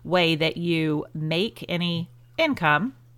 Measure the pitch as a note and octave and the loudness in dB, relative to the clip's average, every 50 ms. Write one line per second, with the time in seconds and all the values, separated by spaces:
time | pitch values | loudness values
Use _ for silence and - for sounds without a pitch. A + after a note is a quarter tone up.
0 | - D#3 F3+ F3+ E3+ E3 E3 D3 D#3+ D#3 - E3+ E3+ E3+ E3 D#3+ D#3 D#3 D3+ D3 | -6 0 2 2 4 2 2 2 0 -2 -2 -2 -2 0 0 0 0 0 0 -2
1 | - - - D#3 D#3 D#3 E3 F3 G#3 - - - - - F3 E3+ F3 E3+ E3+ E3 | -4 -6 -8 -6 -4 -2 -2 -2 -2 -2 -6 -10 -10 -6 -4 -4 -2 -2 -2 -4
2 | F3 - - - - - - - E4 D4+ C4 - F3 D3+ D3 D3+ G#3 C4+ - - | -6 -8 -12 -20 -20 -12 -2 -2 0 0 0 2 2 4 4 4 2 -2 -6 -10
3 | - - - | -20 -20 -20